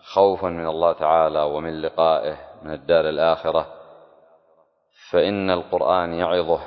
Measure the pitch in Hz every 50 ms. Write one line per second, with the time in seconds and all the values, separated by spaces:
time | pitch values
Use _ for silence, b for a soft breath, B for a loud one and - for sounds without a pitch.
0 | _ - - 95 98 101 95 87 95 90 85 85 82 80 80 80 85 85 80 -
1 | 78 76 80 80 80 78 76 78 76 73 73 76 82 82 78 78 76 80 - -
2 | 82 80 80 - 60 76 76 71 - - - - 76 76 78 71 67 73 85 82
3 | 76 78 78 73 80 82 80 - - 80 80 80 76 - - - - - - -
4 | - - _ _ _ _ _ _ _ _ _ _ _ _ _ _ _ _ _ _
5 | - - - 87 78 95 104 101 95 95 92 87 80 - 90 87 - 76 90 92
6 | 85 85 85 85 87 82 87 90 85 80 85 - -